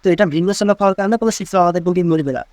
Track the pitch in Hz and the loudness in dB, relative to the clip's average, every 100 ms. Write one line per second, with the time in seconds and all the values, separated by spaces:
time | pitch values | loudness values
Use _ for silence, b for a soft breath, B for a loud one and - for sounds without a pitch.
0 | 190 170 196 151 180 202 202 202 196 190 | 2 2 0 0 -2 0 0 2 2 0
1 | 196 226 226 - 185 190 175 175 175 180 | -2 0 -2 -4 -2 2 2 0 -2 0
2 | 170 160 139 127 - | 0 0 -2 -6 -10